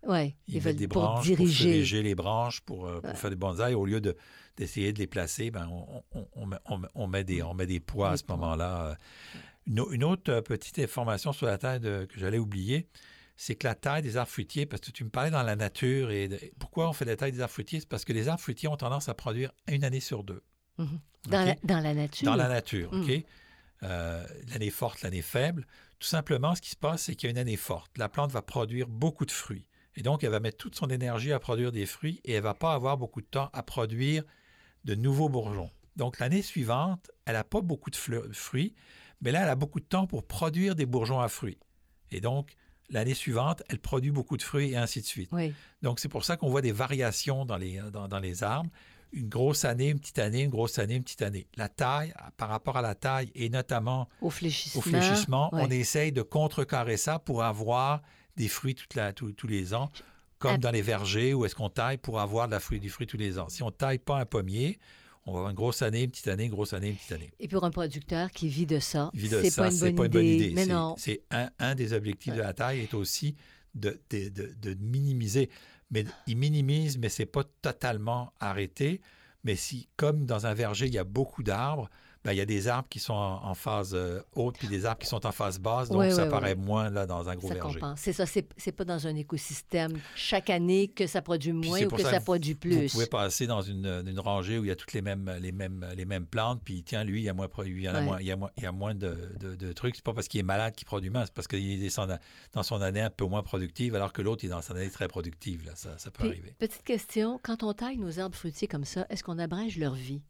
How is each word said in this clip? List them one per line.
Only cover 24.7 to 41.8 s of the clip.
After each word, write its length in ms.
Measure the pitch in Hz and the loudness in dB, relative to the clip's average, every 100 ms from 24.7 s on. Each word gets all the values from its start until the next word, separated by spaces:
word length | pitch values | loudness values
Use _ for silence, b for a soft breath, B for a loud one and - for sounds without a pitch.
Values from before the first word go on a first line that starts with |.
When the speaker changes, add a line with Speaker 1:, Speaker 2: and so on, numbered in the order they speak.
Speaker 2:
forte, 300 | - 117 - | 0 -2 -2
l'année 180 | 92 90 | -4 -4
faible. 440 | 80 - 143 170 127 b b b | -2 2 2 0 -6 b b b
Tout 80 | - | -2
simplement, 460 | 165 147 143 143 175 | -2 2 2 2 0
ce 60 | |
qui 80 | - | -4
se 40 | - | -4
passe, 280 | 147 165 | -2 -2
c'est 120 | - - | -4 -4
qu'il 120 | 120 | -2
y 20 | |
a 20 | |
une 60 | 120 | 0
année 180 | 123 107 | 0 -2
forte. 400 | - 87 - - | -2 -6 -6 -4
La 120 | 107 | -4
plante 220 | - 143 | 0 0
va 100 | 131 | -2
produire 460 | - - 110 120 120 | -4 -2 -2 -2 -4
beaucoup 360 | 113 156 165 123 | 0 0 2 -2
de 60 | |
fruits. 360 | - - 95 - b b - | -2 -6 -10 -12 b b -4
Et 60 | |
donc, 220 | 113 147 127 | 0 2 2
elle 60 | |
va 80 | 107 | 2
mettre 160 | 113 - | 0 -4
toute 180 | - - | -10 -4
son 140 | 139 | -2
énergie 420 | 127 123 117 131 | 0 0 0 0
à 60 | 139 | 0
produire 320 | - 113 123 | 0 0 0
des 140 | 117 98 | 0 -4
fruits 340 | - 156 175 - | -2 -4 -4 -2
et 80 | |
elle 100 | 110 | 0
va 100 | 107 | 0
pas 200 | 101 165 | 0 2
avoir 240 | 147 127 139 | 2 2 0
beaucoup 240 | 120 - | -2 -8
de 40 | - | -6
temps 240 | 147 139 | -4 -4
à 100 | 131 | -6
produire 600 | - - 113 113 135 156 151 b b b b b - | -6 -2 -2 0 2 2 -2 b b b b b -4
de 100 | 104 | 0
nouveaux 340 | 123 139 156 | 4 4 4
bourgeons. 420 | 131 107 101 90 - _ - | 2 -2 -4 -6 -12 _ -4
Donc, 240 | 123 - | -4 -2
l'année 220 | 123 185 | 2 2
suivante, 680 | 196 - 117 120 170 180 - - - | 0 -2 0 2 2 -2 -6 -14 -4
elle 100 | 113 | -2
a 60 | 110 | 0
pas 160 | 208 | -2
beaucoup 280 | 185 151 - | 0 -2 -4
de 60 | - | -8
fleurs, 300 | - 117 - | -4 -4 -4
fruits, 420 | 107 - 131 190 - B B B B | -10 -4 0 0 -2 B B B B
mais 100 | 123 | 0
là, 120 | 151 | 2
elle 60 | 185 | 4
a 60 | 131 | 2
beaucoup 240 | 147 170 | 0 -2
de 60 | - | 0
temps 220 | 185 190 | 2 2
pour 180 | 127 - | 0 -4
produire 500 | - 165 160 196 170 | -2 0 4 2 4
des 100 | 131 | 2
bourgeons 340 | 123 110 131 | 2 2 2
à 80 | 120 | 2
fruits. 300 | - 107 - _ _ | 0 -6 -8 _ _